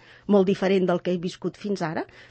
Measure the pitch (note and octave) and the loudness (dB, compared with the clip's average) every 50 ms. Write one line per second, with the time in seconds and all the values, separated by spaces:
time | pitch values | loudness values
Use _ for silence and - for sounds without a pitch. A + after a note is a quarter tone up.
0 | - - - - - - G3+ G3+ F#3+ G3+ F#3+ - F#3+ F#3 G3 F#3 F#3 F3+ F3 E3+ | -20 -20 -20 -14 -2 2 4 4 4 4 0 0 0 2 2 2 2 2 0 0
1 | - F3+ F3+ F3 E3+ F3+ - - - E3+ - - - G3+ G3 - F3 D#3 E3+ A#3 | 0 -2 -4 -2 -4 -8 -8 -6 -8 -8 -8 -6 -6 -6 -4 -4 -4 -6 -6 -6
2 | G4+ - - - - - | -8 -8 -14 -20 -20 -18